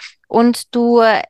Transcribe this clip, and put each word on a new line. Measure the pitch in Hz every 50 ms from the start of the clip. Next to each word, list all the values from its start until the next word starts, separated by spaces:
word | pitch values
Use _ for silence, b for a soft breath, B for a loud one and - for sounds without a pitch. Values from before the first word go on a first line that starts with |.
| B B B B _
und | - - 226 233 240 233 - - _ -
du, | 240 233 240 240 233
äh, | 226 220 208 - - -